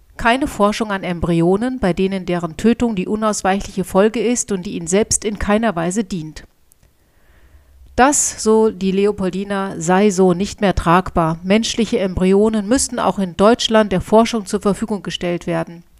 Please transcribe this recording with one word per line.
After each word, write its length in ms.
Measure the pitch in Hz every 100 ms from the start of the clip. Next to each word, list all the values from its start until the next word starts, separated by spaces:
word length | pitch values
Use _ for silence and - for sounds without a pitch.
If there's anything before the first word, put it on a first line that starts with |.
| _ -
keine 300 | 233 254 294
Forschung 460 | - 208 214 220
an 100 | 196
Embryonen, 800 | 180 175 165 170 170 196 247 254
bei 120 | 190
denen 320 | 175 190 196
deren 320 | 175 175 165 156
Tötung 380 | 220 233 240
die 140 | 196 180
unausweichliche 760 | 214 220 208 190 196 - -
Folge 380 | 180 190 214 226
ist 320 | 214 240 -
und 120 | 196
die 120 | 185 185
ihnen 100 | 165
selbst 380 | 196 226 -
in 160 | 220 202
keiner 340 | - 208 226
Weise 300 | 170 170 190
dient. 400 | 196 185 156 147 - _ _ _ _ _ _ _ _ _ _ - _ - - -
Das, 460 | 262 285 - -
so 280 | 220 220 220
die 220 | 180 190
Leopoldina, 840 | 190 202 202 185 180 202 196 196 156
sei 300 | 160 185 214
so 240 | 180 185
nicht 300 | 175 202 -
mehr 120 | 202
tragbar. 640 | - 170 175 185 185 160 165
Menschliche 560 | 185 214 226 - 214 220
Embryonen 680 | 190 175 185 196 220 220 196
müssten 320 | 269 - 240
auch 200 | 180 185
in 180 | 185 165
Deutschland 560 | 202 247 - 220 208
der 80 | 185
Forschung 460 | - 214 226 233 190
zur 160 | 202
Verfügung 400 | 208 185 220 202
gestellt 440 | 170 - 175 170 -
werden. 360 | 165 165 170 - _